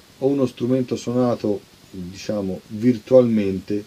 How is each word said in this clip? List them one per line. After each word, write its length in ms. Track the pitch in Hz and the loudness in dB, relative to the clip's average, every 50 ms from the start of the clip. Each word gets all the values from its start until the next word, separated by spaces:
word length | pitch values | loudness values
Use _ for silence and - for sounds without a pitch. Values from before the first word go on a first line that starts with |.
| - - - - | -20 -20 -10 -4
o 80 | 135 | -2
uno 180 | 135 143 139 131 | 0 2 2 0
strumento 520 | 123 - - 123 120 131 131 123 123 120 | -2 -2 -4 -2 0 0 0 0 -2 -4
suonato, 640 | 113 - 123 120 123 123 123 113 - - 110 101 95 - - - - - - | -4 -4 -2 0 0 2 2 0 0 -2 -2 -2 -4 -6 -16 -20 -20 -20 -18
diciamo, 680 | - 95 90 87 98 98 - - 110 104 98 95 90 - - | -14 -12 -12 -12 -12 -10 -8 -6 -4 -4 -4 -4 -6 -8 -10
virtualmente, 1160 | - 110 104 113 127 123 107 - - 131 127 123 117 113 107 101 98 95 92 - - 104 104 104 | -12 -8 0 0 0 0 0 0 6 6 6 6 6 2 0 0 0 -4 -4 -4 -6 -6 -6 -6